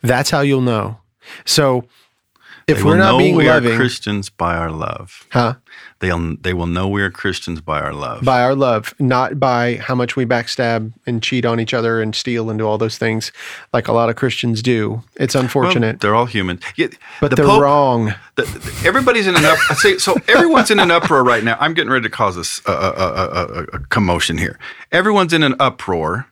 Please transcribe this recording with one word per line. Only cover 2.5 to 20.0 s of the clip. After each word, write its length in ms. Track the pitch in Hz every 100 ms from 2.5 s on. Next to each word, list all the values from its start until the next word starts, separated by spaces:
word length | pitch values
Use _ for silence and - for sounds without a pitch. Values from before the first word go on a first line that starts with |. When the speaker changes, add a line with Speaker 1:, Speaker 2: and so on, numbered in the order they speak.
| - -
Speaker 1:
if 100 | 151
Speaker 2:
They 60 |
Speaker 1:
we're 80 | 147
Speaker 2:
will 60 | 160
Speaker 1:
not 140 | 190
Speaker 2:
know 60 | 131
Speaker 1:
being 160 | - -
Speaker 2:
we 120 | 131
Speaker 1:
loving 260 | 123 120
Speaker 2:
are 40 | 113
Christians 520 | 120 - - 104 101
by 260 | _ 85 85
our 160 | 82
love. 560 | 80 78 - - - _
Speaker 1:
Huh? 240 | 127 117 123 _ - - _
Speaker 2:
They'll, 360 | 92 85 82 78
they 120 | 92
will 120 | 90 85
know 200 | 87 98
we 140 | 101
are 60 | 98
Christians 500 | - 101 90 - 82
by 180 | 80 76
our 140 | 73
love. 300 | 73 67 - 131
Speaker 1:
By 160 | 123
our 140 | 123 139
love, 380 | 135 113 104 -
not 400 | 135 127 127 143
by 360 | 131 120 120 113
how 180 | - 127
much 200 | 123 -
we 100 | 120
backstab 680 | 120 117 - 120 117 110 - -
and 160 | 117
cheat 220 | - 127 120
on 140 | 117
each 140 | 113
other 280 | 123 117 113
and 140 | 110 104
steal 340 | - 117 110
and 80 | 110
do 80 | 110
all 100 | 107
those 180 | 113 -
things 340 | 113 110 - - - - -
like 160 | 127 -
a 60 |
lot 160 | 113 117
of 60 | 117
Christians 460 | 131 - 123 110
do. 380 | 123 117 107 110 - -
It's 200 | 135 139
Speaker 2:
Well, 80 |
Speaker 1:
unfortunate. 580 | 127 143 175 180 113 107
Speaker 2:
they're 140 | 104 107
all 100 | 123
human. 340 | 110 92 90 - -
Yeah, 120 | 147 - - -
Speaker 1:
But 80 | 143
Speaker 2:
the 60 | 127
Speaker 1:
they're 80 | 143
Speaker 2:
Pope, 160 | -
Speaker 1:
wrong. 520 | 143 147 139 120 110 101 - -
Speaker 2:
the, 80 |
the, 400 | 117 - - - 165
everybody's 400 | 233 254 233 190
in 80 | 175
an 100 | 151
up-, 120 | 160 -
I 60 | 147
say, 220 | 208
so 160 | -